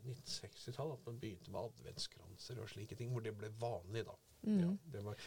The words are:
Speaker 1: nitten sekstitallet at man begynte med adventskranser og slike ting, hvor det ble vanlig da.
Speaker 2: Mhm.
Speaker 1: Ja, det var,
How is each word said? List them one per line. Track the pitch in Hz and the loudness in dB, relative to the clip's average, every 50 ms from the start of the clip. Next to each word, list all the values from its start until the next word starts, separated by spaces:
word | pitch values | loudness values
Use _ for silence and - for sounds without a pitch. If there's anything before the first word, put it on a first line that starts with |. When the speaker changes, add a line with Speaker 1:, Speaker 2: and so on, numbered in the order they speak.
| 110 | -6
Speaker 1:
nitten | 127 123 - - | -6 -6 -6 -4
sekstitallet | - - - - 101 - - - - 117 - 139 160 135 123 | -4 -4 -4 -4 -6 -10 -10 -8 -6 -2 -2 -2 -2 -2 -4
at | - | -4
man | - 117 117 | -6 -4 -2
begynte | - 110 95 85 - - | -2 -4 -4 -4 -6 -4
med | 98 95 | -2 -2
adventskranser | 110 117 - - - - - - - - - - - - 95 - - - 127 117 | -2 -2 -4 -8 -10 -8 -4 -4 -4 -4 -6 -8 -16 -14 -12 -10 -8 -6 -6 -4
og | 107 107 | -4 -6
slike | - 104 107 - 107 | -6 -6 -6 -4 -4
ting, | 107 120 120 | -2 0 2
hvor | 123 117 110 | 2 2 2
det | 113 107 | 0 -2
ble | 101 107 107 | -2 -4 -4
vanlig | 110 110 117 117 117 - 87 92 107 113 104 | -2 0 2 2 2 0 0 0 0 0 0
da. | - - - - - - - - | -2 -4 -12 -14 -20 -14 0 4
Speaker 2:
Mhm. | 214 214 196 | 8 8 10
Speaker 1:
Ja, | 175 175 196 202 - 165 | 10 8 6 4 0 -4
det | 135 107 101 | -4 -2 -2
var, | 104 104 - - | -2 -2 -4 -4